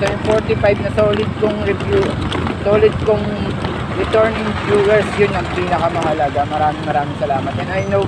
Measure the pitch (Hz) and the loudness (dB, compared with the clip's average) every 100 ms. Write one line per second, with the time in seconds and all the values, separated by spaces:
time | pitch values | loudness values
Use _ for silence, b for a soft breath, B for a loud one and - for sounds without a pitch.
0 | 196 202 214 220 220 220 208 202 202 214 | -2 0 0 0 0 2 2 2 0 2
1 | 208 208 214 - 214 208 202 - - 202 | 2 2 -2 0 -2 0 -2 -2 0 0
2 | 196 - - - - - 202 208 214 - | 0 -2 -4 -4 -4 -2 2 4 4 2
3 | 220 208 208 202 190 - - - - - | 0 0 0 -4 -4 -4 -4 -4 -4 -4
4 | 190 220 220 220 214 208 - 208 202 214 | 0 2 2 0 -4 -2 2 2 4 4
5 | 196 185 202 190 180 180 180 170 170 170 | 2 2 0 0 -2 -2 0 0 0 0
6 | 160 156 143 143 143 151 151 151 156 147 | 0 0 0 0 -2 0 0 0 -2 -2
7 | 143 - 147 135 - - 175 190 196 202 | -2 -2 -2 -2 -2 -4 -4 -4 0 0